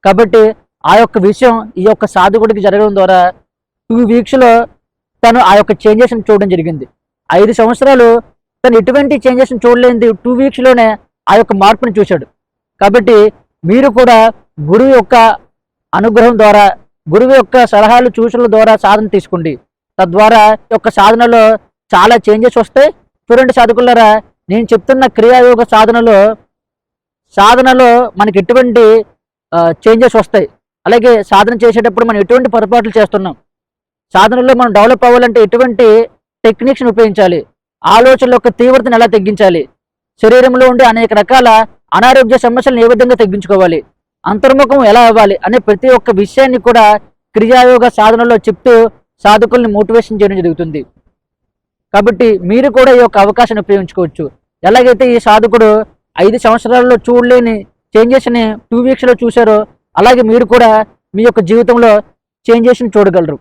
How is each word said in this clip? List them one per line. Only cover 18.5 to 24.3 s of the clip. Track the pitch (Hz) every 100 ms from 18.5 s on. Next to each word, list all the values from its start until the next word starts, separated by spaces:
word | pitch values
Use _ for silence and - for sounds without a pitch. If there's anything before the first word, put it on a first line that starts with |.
| 220 220 214
సాధన | 196 208 214
తీసుకోండి. | 196 - 180 160 131 _ _ _ -
తద్వారా | 185 180 214 226 214
ఈ | 214 _
యొక్క | 220 220
సాధనలో | 208 202 226 240 233 220 220 _ _ _
చాలా | 185 202 233
చేంజెస్ | - 214 240 233
వస్తాయి. | 220 - 294 - _ _ _
చూడండి | 233 262
సాధకులారా, | 262 233 233 247 240 220 214 -